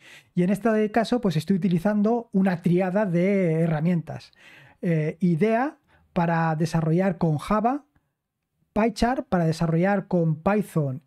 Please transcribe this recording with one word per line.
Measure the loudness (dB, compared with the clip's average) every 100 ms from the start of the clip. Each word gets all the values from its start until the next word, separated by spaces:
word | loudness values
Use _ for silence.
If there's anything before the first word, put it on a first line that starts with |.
| -18 -20 _
Y | -2
en | 0
este | 0 0 0 0
caso, | 0 0 0
pues | 0 -2
estoy | 0
utilizando | 0 0 0 0 0 0 0 -2
una | 0 0 0
triada | 2 2 2 0 0
de | 0 2 2 2 2
herramientas. | 0 0 0 -2 -4 -12 -16 _ -20 -20 -20 _
Eh, | -2 -2 -2 -2
idea | 0 2 2 0 -2 -6 _ _ _
para | -2 0 0 0 0
desarrollar | -2 -2 0 0 0 0
con | -2 -2
Java, | -2 0 0 -2 -8 _ _ _ _ _ _ _ _
PyCharm | -2 -2 0 -2 -2 -2
para | 0
desarrollar | 0 0 0 0 2 0 0
con | 0 0 0
Python | 0 0 -2 -2 -2 -6